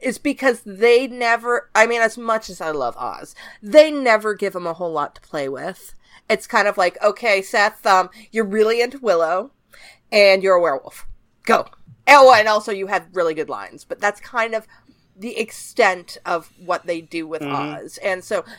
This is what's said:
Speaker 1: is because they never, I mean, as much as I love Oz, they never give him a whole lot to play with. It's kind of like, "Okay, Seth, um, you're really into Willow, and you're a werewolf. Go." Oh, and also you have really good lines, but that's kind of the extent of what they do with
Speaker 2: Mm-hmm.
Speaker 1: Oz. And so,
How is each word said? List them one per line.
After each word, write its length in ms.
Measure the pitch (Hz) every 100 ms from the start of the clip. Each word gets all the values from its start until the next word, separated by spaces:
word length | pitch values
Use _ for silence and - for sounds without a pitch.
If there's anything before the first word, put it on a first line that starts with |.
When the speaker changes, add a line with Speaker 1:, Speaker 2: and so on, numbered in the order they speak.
Speaker 1:
is 160 | 262 -
because 440 | 294 277 262 233 208
they 420 | 190 233 240 262
never, 600 | 247 233 233 240 240 -
I 140 | 220 226
mean, 140 | 233
as 160 | 226 240
much 320 | 226 220 208
as 100 | 175
I 120 | 160
love 260 | 151 120 -
Oz, 360 | 120 - - - - -
they 260 | 208 302 311
never 440 | 294 247 214 214
give 200 | 202 196
him 140 | 180 175
a 60 |
whole 180 | 165 170
lot 240 | 156 143 -
to 60 |
play 260 | - 156 135
with. 480 | 131 165 185 - - _ - -
It's 160 | 208 -
kind 220 | 226 202
of 100 | 196
like, 240 | 180 -
"Okay, 400 | 208 202 240 196
Seth, 440 | 190 226 208 - 220
um, 240 | 185 180 - -
you're 140 | 220 202
really 360 | 214 214 233
into 180 | 247 277
Willow, 520 | 233 170 160 185 262 _ _ - - _ -
and 320 | 214 202 196
you're 120 | 190 180
a 60 |
werewolf. 460 | 165 139 - - - - _ _ -
Go." 220 | - - - - - -
Oh, 280 | 285 262
and 160 | 226 220
also 220 | 214 220
you 140 | 196 190
have 200 | 190 170
really 200 | 180 170
good 160 | 156 147
lines, 360 | 107 92 143 -
but 140 | -
that's 180 | 208 208
kind 340 | - 240 226
of 140 | 220 - _ _ _ _ 190
the 200 | 233 -
extent 800 | 226 - - - 202 180 - - 180
of 240 | 170 - _
what 220 | 175 170 175
they 160 | 165
do 240 | 160 165 160
with 160 | 156
Speaker 2:
Mm-hmm. 420 | 143 143 147 147
Speaker 1:
Oz. 140 | 127 -
And 200 | 202 185
so, 220 | - 196 226